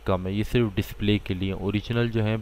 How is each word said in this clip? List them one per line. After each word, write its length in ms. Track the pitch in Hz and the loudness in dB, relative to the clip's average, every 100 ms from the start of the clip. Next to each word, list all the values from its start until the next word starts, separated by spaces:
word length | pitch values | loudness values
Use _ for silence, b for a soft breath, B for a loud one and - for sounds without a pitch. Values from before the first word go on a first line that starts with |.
| - | -2
कम 200 | 92 92 | -2 0
है, 60 | 101 | -2
ये 80 | |
सिर्फ 320 | 107 123 113 98 | 2 2 2 0
डिस्प्ले 420 | - - 104 104 | -4 -2 2 2
के 140 | - | 0
लिए। 180 | 92 98 | -2 -2
ओरिजिनल 560 | 92 92 101 - 117 120 | -2 0 -2 0 0 0
जो 140 | 113 | 0
है 120 | 107 110 | 0 0